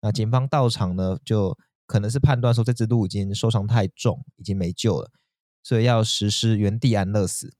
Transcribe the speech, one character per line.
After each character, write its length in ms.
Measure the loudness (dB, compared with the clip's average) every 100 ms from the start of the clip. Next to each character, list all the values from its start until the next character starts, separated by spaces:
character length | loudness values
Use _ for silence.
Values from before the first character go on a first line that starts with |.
那 80 | -2
警 180 | -2 0
方 200 | 0 0
到 200 | 2 2
场 280 | 2 -2 0
呢， 200 | -2 -2
就 320 | 0 0 0 -4 _ _ _
可 140 | -2
能 100 | 0
是 80 | -2
判 220 | 0 2
断 120 | 2
说 120 | 2
这 80 | 0
只 140 | 0 0
鹿 200 | 0 0
已 20 |
经 240 | -2 -4
受 160 | -2 0
伤 200 | 0 2
太 180 | 0 0
重， 380 | _ -4 -4 -10
已 80 | _
经 140 | -6 -4
没 160 | -2
救 280 | -2 0 0
了， 120 | -4 _ _ _ _ _
所 180 | -2 2
以 40 |
要 180 | 4 2
实 260 | 2 0 -2
施 300 | 0 0 2
原 180 | 0 0
地 160 | 0
安 140 | 2 2
乐 200 | 0 0
死。 260 | -4 -12 _